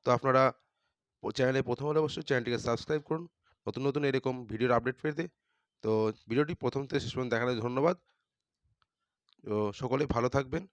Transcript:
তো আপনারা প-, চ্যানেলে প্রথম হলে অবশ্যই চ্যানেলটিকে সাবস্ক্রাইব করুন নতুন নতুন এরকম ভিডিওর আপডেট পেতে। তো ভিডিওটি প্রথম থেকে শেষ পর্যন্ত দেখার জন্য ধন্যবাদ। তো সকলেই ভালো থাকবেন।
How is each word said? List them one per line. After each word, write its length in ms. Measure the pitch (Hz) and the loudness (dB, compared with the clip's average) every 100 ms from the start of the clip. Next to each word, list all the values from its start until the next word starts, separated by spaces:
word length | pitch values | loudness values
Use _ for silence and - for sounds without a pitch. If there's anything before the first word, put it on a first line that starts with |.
| - | 2
তো 60 | |
আপনারা 420 | 123 135 127 131 - _ _ _ _ _ _ | 2 4 6 4 2 _ _ _ _ _ _
প-, 80 | - | -8
চ্যানেলে 300 | 107 127 131 | 0 2 2
প্রথম 260 | 127 123 147 | 0 -2 0
হলে 120 | 151 | 0
অবশ্যই 240 | 156 - | 0 -4
চ্যানেলটিকে 360 | - 131 120 120 | -2 -2 0 -2
সাবস্ক্রাইব 420 | 117 117 - 156 | 0 -2 -2 -4
করুন 260 | 147 160 170 _ _ _ - | -2 -6 -6 _ _ _ -8
নতুন 200 | 117 139 | -2 -2
নতুন 180 | 139 143 | 0 0
এরকম 400 | 135 131 127 117 | 0 -2 -4 -6
ভিডিওর 260 | 110 123 | -2 2
আপডেট 300 | 120 123 127 | 4 2 -4
পেতে। 260 | 151 147 170 _ _ _ _ _ | -6 -4 -8 _ _ _ _ _
তো 280 | 110 110 110 110 - | 0 2 0 -4 -2
ভিডিওটি 280 | 117 147 170 | 0 0 0
প্রথম 300 | 123 135 139 | -2 -2 -4
থেকে 140 | 147 | -4
শেষ 140 | 117 | -4
পর্যন্ত 200 | 135 127 | -4 -2
দেখার 160 | 113 123 | 0 0
জন্য 120 | 120 | 0
ধন্যবাদ। 360 | 117 127 156 185 _ _ _ _ _ _ _ _ _ _ _ _ _ _ | -2 2 0 0 _ _ _ _ _ _ _ _ _ _ _ _ _ _
তো 280 | - 104 104 | -4 -2 -2
সকলেই 360 | 101 127 135 143 | -4 -2 0 0
ভালো 220 | 117 123 | 0 2
থাকবেন। 380 | 139 131 156 190 | 0 -2 -8 -10